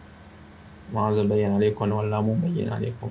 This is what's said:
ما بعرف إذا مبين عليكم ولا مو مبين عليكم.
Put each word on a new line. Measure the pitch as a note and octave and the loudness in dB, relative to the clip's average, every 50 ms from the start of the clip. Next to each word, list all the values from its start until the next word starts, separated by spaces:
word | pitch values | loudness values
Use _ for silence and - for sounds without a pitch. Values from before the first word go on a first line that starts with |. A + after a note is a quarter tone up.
| - - - - - - - - - - - - - - - - - - A2 | -20 -20 -20 -20 -20 -20 -20 -20 -20 -20 -20 -20 -20 -20 -20 -20 -12 -6 -2
ما | G#2+ | 0
بعرف | G#2 G#2+ G#2 | 0 2 2
إذا | G#2+ | 2
مبين | G2+ G2+ G#2 G#2 G#2 G2+ | 2 2 2 2 2 2
عليكم | G2+ G2+ G#2+ G#2+ G#2 - A2 G#2 | 2 4 2 2 2 2 0 0
ولا | G#2+ G#2+ G#2+ G#2+ G#2+ G#2+ | 0 0 0 0 0 0
مو | G#2+ A2 A2+ | 0 0 0
مبين | D#3+ E3 F3 E3+ D3 - A2+ | 0 0 0 -2 -2 -2 -4
عليكم. | A2 A2 B2 A#2+ A#2 - A#2 A2 | -4 -4 -4 -6 -6 -8 -10 -12